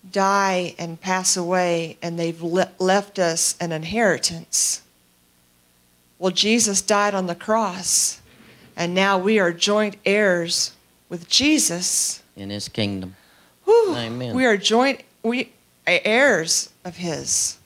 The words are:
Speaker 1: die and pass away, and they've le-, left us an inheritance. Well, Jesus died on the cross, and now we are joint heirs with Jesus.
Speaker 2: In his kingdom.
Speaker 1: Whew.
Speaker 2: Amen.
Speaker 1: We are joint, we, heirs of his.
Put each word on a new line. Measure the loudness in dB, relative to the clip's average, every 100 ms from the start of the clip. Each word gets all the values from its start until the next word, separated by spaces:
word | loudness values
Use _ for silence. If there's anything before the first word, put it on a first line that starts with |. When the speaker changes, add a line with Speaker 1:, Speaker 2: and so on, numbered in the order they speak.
| -4
Speaker 1:
die | 0 2 4 2 0 -2 -8
and | -12 -10
pass | -4 -2 0 -2
away, | 0 0 2 0 -4 -8
and | -8 -4
they've | -4 -4
le-, | -2 0 -2 0
left | 2 2 0 -2
us | 0 0 -2 -2
an | -6
inheritance. | -6 -4 0 2 2 -2 -6 -6 -2 -2 -4 _ _ _ _ _ _ _ _ _ _ _ _ _ _
Well, | -2
Jesus | 0 2 2 2 -2
died | 0 2 2
on | 0 -4
the |
cross, | -6 -2 0 0 -4 -2 0 -2 -6 -20 -20 -20 -20 -20 -6
and | -2
now | 2 2 2
we | 2 2
are | 2
joint | 0 0 2 0 -2
heirs | 0 2 2 2 0 -4 -4 -8 _ _ _
with | -14 -2
Jesus. | 2 4 2 2 -2 -2 -2 -2 -6 _ -14
Speaker 2:
In | -10
his | -8 -8
kingdom. | -4 -2 -2 -8 -14 _ _ _ _
Speaker 1:
Whew. | 4 4 4 -2
Speaker 2:
Amen. | -6 -6 -4
Speaker 1:
We | 0 2
are | 2
joint, | 2 2 2 0 -10 _
we, | -4 -4 -6 _ _ _ 0
heirs | 0 2 4 4 2 0 -2 -4 _
of | -16 -8
his. | -6 -6 -4 -4 -4 -8